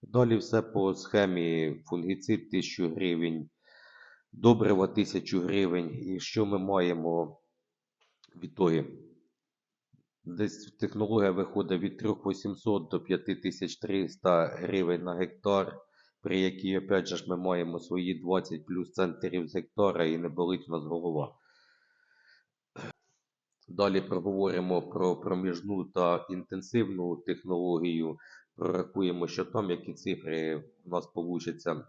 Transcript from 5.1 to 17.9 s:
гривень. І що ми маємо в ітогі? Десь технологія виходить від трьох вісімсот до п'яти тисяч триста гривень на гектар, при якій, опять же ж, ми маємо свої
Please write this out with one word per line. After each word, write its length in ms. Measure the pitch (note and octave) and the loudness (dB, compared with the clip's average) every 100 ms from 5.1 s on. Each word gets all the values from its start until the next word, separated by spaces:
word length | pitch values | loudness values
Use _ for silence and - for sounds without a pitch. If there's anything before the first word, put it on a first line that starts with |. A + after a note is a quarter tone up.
| G2 - F#2+ | 0 0 0
гривень. 600 | F2 G2 F#2+ F2+ E2+ A#2+ | 2 2 2 2 -2 -6
І 160 | F2+ F#2 | -6 -6
що 260 | - - G#2 | -4 0 2
ми 140 | G2+ | 0
маємо 800 | F#2+ G2 F2+ E2+ E2 E2+ E2 D#2+ _ _ _ _ _ _ _ _ - - | 2 2 4 2 0 0 -2 -8 _ _ _ _ _ _ _ _ -20 -16
в 100 | E2 | -14
ітогі? 400 | - F2+ E2 C#2 - - _ _ _ _ _ _ _ _ _ _ _ - | 2 4 4 0 -10 -20 _ _ _ _ _ _ _ _ _ _ _ -14
Десь 460 | F2 G#2+ - - _ | -4 -4 -4 -18 _
технологія 520 | G#2 G#2 G#2 A2 G2+ | -4 -2 0 4 4
виходить 500 | F#2 F#2 G#2 F2 F#2 | 2 0 0 0 0
від 160 | F#2+ - | -2 -2
трьох 280 | G#2+ G#2 G2+ | -2 -2 -2
вісімсот 640 | F#2 G2+ F#2+ - G2+ D#2 | -2 -4 -4 0 0 0
до 80 | F2+ | -6
п'яти 360 | E2+ F#2 - F#2+ | 0 -2 0 -4
тисяч 400 | F#2+ - F2+ - | -4 -4 -8 -6
триста 680 | - G2 E2+ - F#2 F2 E2 | -4 -2 -2 -2 2 4 2
гривень 580 | E2 F2 F#2+ F2 F2 | -2 -2 0 2 0
на 100 | F2+ | -2
гектар, 680 | F2 F2+ - G2+ G2 F#2 - - _ _ _ | -4 -4 -2 0 2 0 -6 -20 _ _ _
при 180 | - F#2 | -2 2
якій, 380 | F#2+ F#2 G2 F#2+ | 2 0 -2 -2
опять 300 | F#2+ G2 E2+ | 2 0 0
же 100 | F2 | -6
ж, 80 | E2 | -4
ми 100 | F2+ | -2
маємо 420 | F2+ F2+ E2+ E2+ | 0 0 0 -6
свої 400 | - | -4